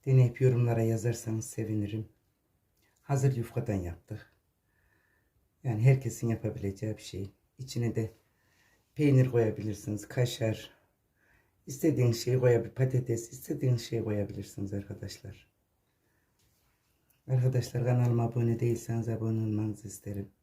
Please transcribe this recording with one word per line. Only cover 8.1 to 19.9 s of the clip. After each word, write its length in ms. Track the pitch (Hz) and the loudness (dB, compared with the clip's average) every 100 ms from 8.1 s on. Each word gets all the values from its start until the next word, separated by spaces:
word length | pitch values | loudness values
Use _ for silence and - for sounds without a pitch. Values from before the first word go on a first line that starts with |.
| - _ _ _ _ _ _ _ | -8 _ _ _ _ _ _ _
peynir 360 | - 147 131 127 | 0 4 6 6
koyabilirsiniz, 760 | 120 110 101 104 98 - 104 - | 4 2 0 -6 -6 -6 -6 -6
kaşar. 640 | - 123 - 113 - - _ _ _ _ _ _ _ _ _ - | -2 -2 0 -2 -2 -8 _ _ _ _ _ _ _ _ _ -16
İstediğin 460 | 131 170 127 120 | 0 0 4 2
şeyi 280 | 110 - 127 | 2 0 2
koyabilir, 340 | 127 117 - | 4 4 2
patates, 580 | - 131 127 127 113 - | -2 0 0 0 -4 -4
istediğin 440 | - - 147 131 120 | -16 -8 -2 0 0
şeyi 280 | - 117 | -2 -4
koyabilirsiniz 680 | 110 104 98 - - - 101 | -2 -2 -2 -6 -12 -10 -6
arkadaşlar. 760 | 101 98 101 101 - 95 92 _ _ _ _ _ _ _ _ _ _ _ _ _ _ _ _ _ _ - | -6 -8 -12 -12 -12 -16 -18 _ _ _ _ _ _ _ _ _ _ _ _ _ _ _ _ _ _ -2
Arkadaşlar, 560 | 131 127 127 - 123 | 2 2 0 -2 -2
kanalıma 380 | 123 123 123 117 | 0 2 4 2
abone 380 | 117 123 117 113 | 0 0 0 2
değilseniz 480 | 120 117 - 117 113 | 0 -2 -2 -4 -2
abone 320 | 110 113 110 | -2 -2 -2
olmanızı 480 | 110 107 107 101 | 0 -2 -2 -6
isterim. 400 | 101 | -12